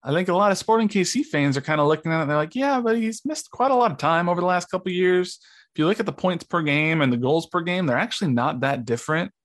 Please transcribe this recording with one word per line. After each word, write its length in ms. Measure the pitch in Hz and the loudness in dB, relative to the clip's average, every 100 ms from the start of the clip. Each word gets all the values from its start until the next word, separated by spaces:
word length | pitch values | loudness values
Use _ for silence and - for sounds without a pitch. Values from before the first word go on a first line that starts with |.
I 100 | 131 | -2
think 160 | 156 185 | -2 2
a 60 | |
lot 160 | 175 202 | 2 4
of 80 | 185 | 2
Sporting 300 | - 226 220 | 2 2 4
K 160 | 202 | 0
C 180 | 180 240 | 0 -2
fans 340 | 302 151 143 135 | -2 0 2 0
are 40 | |
kinda 240 | 139 151 | 0 0
looking 260 | 147 156 165 | 2 2 0
at 120 | 160 | -2
it. 40 | 147 | 0
They're 100 | 147 | 0
like, 200 | 156 247 | -2 -2
"Yeah, 240 | 277 269 | 0 0
but 160 | 233 226 | 0 0
he's 280 | 220 220 277 | -2 -4 -8
missed 240 | 311 - | -8 -10
quite 200 | - 254 | -2 2
a 60 | 254 | 4
lot 160 | 240 | 2
of 60 | 143 | 0
time 300 | 147 165 175 | 0 2 2
over 120 | 175 | 0
the 60 | 180 | 0
last 240 | 180 175 | 0 -2
couple 200 | 185 190 | -6 -4
of 60 | 180 | 0
years." 420 | 180 180 180 - _ - _ | 2 2 0 -8 _ -20 _
If 40 | - | -2
you 80 | 156 | 0
look 140 | 311 | 0
at 60 | 202 | -2
the 60 | 139 | -2
points 200 | 185 170 | -2 -2
per 180 | - 175 | -4 -4
game 400 | 151 143 156 160 | 0 0 0 2
and 100 | 135 | 2
the 60 | 120 | 0
goals 280 | 123 160 160 | 0 0 0
per 140 | 175 | -4
game, 240 | 170 180 170 | -2 -2 0
they're 200 | 123 226 | 0 -2
actually 260 | - 185 | -4 -2
not 280 | 120 131 127 | 0 0 -2
that 240 | 135 139 113 | -2 -2 -2
different 440 | 117 - 156 190 _ | -4 -2 -4 -4 _